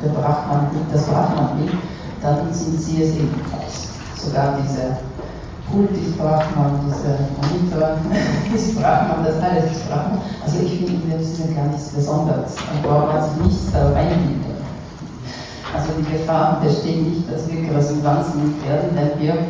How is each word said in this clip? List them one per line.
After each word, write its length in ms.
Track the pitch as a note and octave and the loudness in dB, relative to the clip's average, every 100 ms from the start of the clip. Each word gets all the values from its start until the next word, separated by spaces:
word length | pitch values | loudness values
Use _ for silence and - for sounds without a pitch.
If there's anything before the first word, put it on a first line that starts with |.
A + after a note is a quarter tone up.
der 60 | D3+ | 0
Brahman 580 | C#3+ C3+ C#3+ - C#3+ C#3+ | 0 2 0 0 0 0
bin, 100 | D3+ - | 0 0
das 120 | D3 | 0
Brahman 520 | D3 D3 - D#3 B2+ D3 | 2 2 2 2 0 0
bin, 140 | F3 F3+ - - - - | 0 -2 -4 -10 -12 -4
dann 320 | A#2 D3+ E3 | 0 0 0
sind 260 | - D#3+ D#3 | -2 -2 -2
sie 220 | - D#3+ | 0 2
es 140 | D#3+ D#3 | 2 2
ebenfalls. 720 | C#3+ - - - - - - - - - | 0 -2 -4 -6 -8 -8 -10 -12 -12 -8
Sogar 420 | D3 C#3 C#3 C#3+ | -4 0 0 0
diese 360 | C3+ C3 B2+ C3 - - - - - - - | -2 -2 -2 -4 -6 -10 -12 -12 -12 -12 -2
Kult 200 | G3+ G3+ | 2 4
ist 260 | F3+ D#3+ - | 2 0 0
Brahman, 640 | D#3 D#3 - D3 C#3+ C#3+ C#3+ | 2 2 2 2 2 2 0
diese 300 | C#3 D3 C3+ C#3 - | -2 0 0 0 0
Monitor 560 | C#3+ F3+ F3 D#3+ D#3 D#3 - G#3 | 0 2 0 2 0 0 0 0
<laughs> 300 | - - - | 2 0 0
ist 240 | A3+ F#3 - | 0 0 2
Brahman, 460 | - - - E3 | 2 4 2 2
das 180 | D#3 D#3 | 2 2
alles 300 | F3+ F3 D#3 | 2 2 2
ist 160 | - - | -2 -2
Brahman. 320 | D3 F#3+ F#3+ - - | -2 0 -2 -4 -6
Also 140 | D3+ F3+ | -2 0
ich 160 | F3+ F3 | 0 0
finde 140 | F3 | 0
in 180 | F3 D#3+ | 0 0
dem 140 | D#3+ | -2
Sinne 300 | D#3+ E3 D#3+ | -2 -2 -2
gar 120 | D#3 D3 | 0 0
nichts 220 | D3+ - | -2 -4
Besonderes. 680 | D3 C#3+ D3 - B2 - - | -2 0 2 2 0 -2 -6
Da 300 | - D3 D3 | -4 -2 2
braucht 260 | D3 D3 | 4 4
man 80 | D3+ | 2
sich 220 | D#3 D3+ - | 0 4 4
nichts 260 | - - | 4 2
darauf 240 | D3 D3 C#3+ | 4 4 4
einbilden. 560 | E3 F3 D3+ - - - - - - - - - - - - - - | 2 2 2 0 -4 -6 -8 -10 -12 -14 -14 -12 -12 -12 -12 -12 -6
Also 140 | D#3+ D#3 D#3 | -4 -2 -2
die 140 | D3 | -2
Gefahr 480 | D#3 - D#3+ D#3 - | -2 0 2 4 4
besteht 460 | D3+ - D#3+ E3 D#3 | 2 2 2 0 0
nicht, 240 | E3 - | 0 -2
dass 180 | - E3 | -2 -4
wir 220 | E3 D#3+ | -2 0
größenwahnsinnig 800 | D3 C#3+ D3+ C#3+ D#3 - D3 D3+ D3 C3+ | 2 2 2 2 2 0 0 0 0 -2
werden, 220 | D3+ F3 | 0 0
wenn 240 | - D3 D3 | 0 0 0
wir 160 | D3+ E3 | 0 0